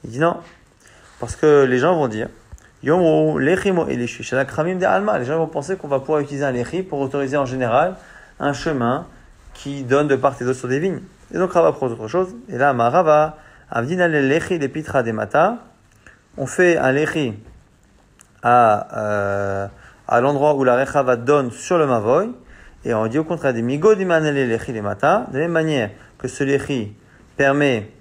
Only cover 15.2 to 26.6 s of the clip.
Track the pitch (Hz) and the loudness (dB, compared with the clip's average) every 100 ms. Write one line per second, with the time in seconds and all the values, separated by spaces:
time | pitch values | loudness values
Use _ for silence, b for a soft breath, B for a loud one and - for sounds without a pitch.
15.2 | 104 147 180 233 - _ _ b b b | 0 2 2 0 -14 _ _ b b b
16.2 | _ - 131 - 180 160 131 135 156 160 | _ -10 -6 2 4 4 2 0 0 -2
17.2 | 131 107 - - _ _ _ _ _ _ | -4 -6 -16 -20 _ _ _ _ _ _
18.2 | _ _ 120 120 113 104 - - 107 104 | _ _ 2 6 6 2 -2 -6 -4 -2
19.2 | 101 101 98 98 98 B B B - 117 | -2 -2 -4 -4 -8 B B B 0 2
20.2 | 135 143 147 143 127 123 135 147 127 120 | 2 2 2 2 2 2 2 0 2 0
21.2 | 120 147 127 113 - 180 143 120 104 147 | 2 2 2 -8 -2 0 2 0 2 2
22.2 | 220 247 B B B B 123 113 110 135 | 0 -8 B B B B -4 -2 0 -2
23.2 | 160 170 139 117 120 143 196 208 185 165 | -4 -2 -2 -2 -4 2 2 4 2 0
24.2 | 156 143 127 110 - 113 101 104 143 202 | 2 0 0 -2 -4 -6 -6 0 2 2
25.2 | 254 131 170 165 160 143 104 B B - | -2 -4 -2 0 0 -2 -2 B B -12
26.2 | 127 - 135 139 | -10 -4 -2 0